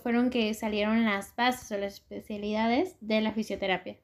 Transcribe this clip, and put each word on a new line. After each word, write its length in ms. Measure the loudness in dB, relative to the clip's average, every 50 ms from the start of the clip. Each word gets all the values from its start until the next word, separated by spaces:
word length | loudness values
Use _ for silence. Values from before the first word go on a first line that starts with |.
fueron 260 | -2 0 2 2 2 2
que 240 | 2 2 0 0 0
salieron 500 | -2 -4 -2 0 2 2 4 4 4 4
las 320 | 4 2 0 -2 -6 -2
bases 340 | 0 2 2 2 0 -6 -6
o 80 | -6 -4
las 160 | -4 -6 -8
especialidades 1000 | -10 _ -14 -14 -14 -10 -10 -8 -6 -4 -2 0 2 2 2 2 2 0 -2 -4 -10
de 200 | -4 0 2 2
la 120 | 2 2
fisioterapia. 640 | 0 -2 -4 -4 -4 -4 0 0 0 0 -2 -8 -14 -14